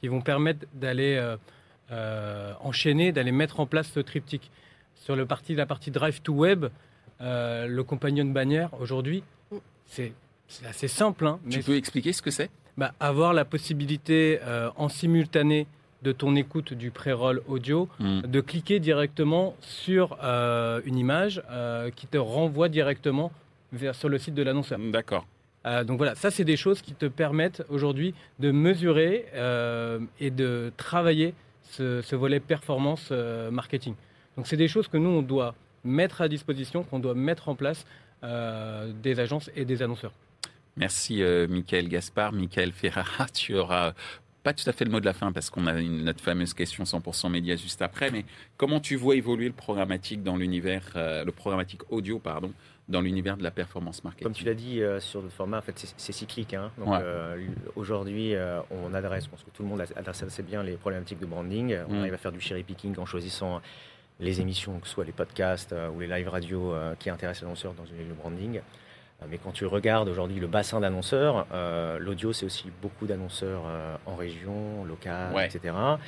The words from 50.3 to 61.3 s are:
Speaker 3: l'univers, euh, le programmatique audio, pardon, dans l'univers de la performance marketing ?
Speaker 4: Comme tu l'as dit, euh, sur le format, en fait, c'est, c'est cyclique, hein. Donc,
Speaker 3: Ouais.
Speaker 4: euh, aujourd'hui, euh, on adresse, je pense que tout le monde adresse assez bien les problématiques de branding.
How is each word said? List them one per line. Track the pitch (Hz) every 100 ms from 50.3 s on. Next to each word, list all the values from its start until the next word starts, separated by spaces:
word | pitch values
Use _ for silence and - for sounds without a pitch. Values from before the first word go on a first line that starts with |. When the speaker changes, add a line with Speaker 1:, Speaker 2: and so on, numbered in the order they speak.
| 90
Speaker 3:
l'univers, | 90 90 92 95 90
euh, | 87 80 78
le | 87
programmatique | - 104 95 92 95 -
audio, | 113 95 113
pardon, | - 78 92 - - - -
dans | 90
l'univers | 92 95 95 98
de |
la | 85
performance | - 87 90 85 85
marketing ? | 85 -
Speaker 4:
Comme | 113
tu | 107
l'as | 117
dit, | 113 123 117
euh, | 104 98
sur | - 101
le | 92
format, | - 95 110
en |
fait, | 107 92
c'est, | 92 -
c'est | -
cyclique, | - 110 - 110
hein. | 95 104 113
Donc, | 104
Speaker 3:
Ouais. | 95
Speaker 4:
euh, | 90 85 82 87 92 - -
aujourd'hui, | - 101 104 98 107 110
euh, | 98 90 87 -
on | 95 87
adresse, | 95 95 92
je | 95
pense | -
que | -
tout | -
le | 101
monde | 101 85 -
adresse | 95 87
assez | 95 -
bien | 90 104
les | 95 85
problématiques | 101 92 90 87
de |
branding. | 87